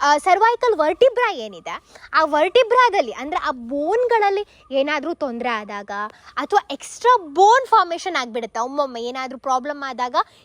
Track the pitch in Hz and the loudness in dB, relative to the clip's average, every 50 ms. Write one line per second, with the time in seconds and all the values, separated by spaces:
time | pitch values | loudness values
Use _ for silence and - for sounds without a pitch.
0 | 269 285 294 294 - 381 359 392 440 453 - - 508 480 415 302 302 311 359 - | 2 2 2 2 4 2 2 4 4 2 2 2 0 0 2 2 0 0 2 4
1 | 480 539 453 480 480 440 370 240 220 214 190 165 - 165 170 - _ _ - - | 4 4 4 2 -2 -2 -2 -4 -10 -12 -12 -14 -12 -12 -12 -12 _ _ -20 -20
2 | - - - 302 320 294 302 294 320 370 - 494 508 415 480 508 494 466 370 392 | -10 -2 0 0 2 2 2 2 2 4 4 4 4 4 4 4 4 4 4 2
3 | 277 220 - - 262 302 349 - - 302 277 247 233 226 277 285 294 330 415 480 | 0 -2 -4 -10 -8 -6 -6 -4 -4 -4 -6 -6 -8 -8 -6 -4 -2 0 0 0
4 | 508 466 466 440 415 403 392 415 415 _ _ _ _ - 262 269 277 294 302 294 | 0 2 2 2 2 0 0 -2 -6 _ _ _ _ -6 -2 -2 0 0 -2 -4
5 | 262 330 349 - 302 262 233 233 247 247 233 214 214 202 208 208 202 - 202 202 | -4 -6 -6 -6 -6 -8 -6 -6 -6 -4 -6 -6 -8 -10 -12 -12 -12 -10 -8 -8
6 | 208 220 - _ _ - - 240 285 - 403 392 - - 277 - - - - - | -8 -10 -12 _ _ -14 -8 -8 -4 2 2 0 0 0 -10 -12 -12 -16 -10 -2
7 | - 480 494 440 349 294 277 339 392 415 466 539 523 - 453 440 359 349 339 339 | 2 4 4 4 2 -2 2 4 6 6 6 4 4 4 2 2 2 2 -2 -6
8 | - 370 330 277 254 240 220 247 226 208 - 226 233 262 277 294 285 269 240 233 | -6 -6 -4 -4 -6 -6 -8 -8 -8 -8 -6 -6 -6 -4 -2 -4 -4 -4 -4 -8
9 | 233 240 254 262 262 254 262 247 - 269 254 262 247 294 294 285 277 269 254 220 | -10 -8 -8 -8 -10 -10 -12 -8 -4 -2 -2 -2 -2 -4 -10 -8 -8 -10 -6 -6
10 | 247 247 254 330 440 _ _ _ _ | -6 -4 -2 -2 -2 _ _ _ _